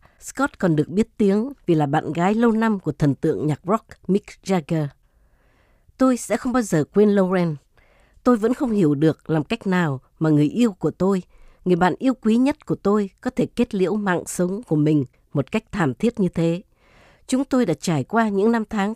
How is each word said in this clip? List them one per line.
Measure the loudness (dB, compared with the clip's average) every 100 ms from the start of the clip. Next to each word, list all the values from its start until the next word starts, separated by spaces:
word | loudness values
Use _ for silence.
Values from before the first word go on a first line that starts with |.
| _ _
Scott | -14 -6 -6 -2
còn | 0 0
được | 0
biết | 0 -2 0
tiếng | 2 2 -2 -6 0
vì | 0
là | 2
bạn | 0 -2
gái | -2 0
lâu | 2 2
năm | 2 0 -2
của | -4
thần | -2 0 0
tượng | -2 -2 -2
nhạc | -4
rock | -2 -4 -4 -12 -2
Mick | -2 -4 -12
Jagger. | -4 -4 -2 -4 -4 -8 _ _ _ _ _ _ _ _ _ 0
"Tôi | 0 0
sẽ | -2 -4
không | -2
bao | -2
giờ | 0 0 0
quên | 2 4
Lauren. | 4 2 0 -2 -4 _ _ _ _ _ _
Tôi | 0 2
vẫn | 2
không | -2 -2
hiểu | 2 2 2
được | 0 0 -2
làm | -4
cách | -2 -6 -2
nào | 0 0 -4 -10 -4
mà | 2
người | 2 2
yêu | 2 -2
của | 0 -4
tôi, | -2 0 -2 -4 -16 -20 _ -2
người | 2
bạn | 2 0
yêu | -2
quý | 0 0 2
nhất | 0 -2 -6
của | -4
tôi, | 0 0 -2 -8
có | -8
thể | -4 -4
kết | -2 -4 -2
liễu | -2 -2
mạng | -2 -2 -4
sống | -4 -4 -4
của | -2 0
mình | 2 2 -2 _ _
một | -6 -4
cách | -6 -6
thảm | -4 -2
thiết | -2 -2 0
như | -2
thế. | -2 -2 -2 -8 _ _ _ _ _ -6
Chúng | -4 0
tôi | 0 0
đã |
trải | -2 -2 -2
qua | 0 0 0
những | 0 0
năm | 0 -2
tháng | -4 -4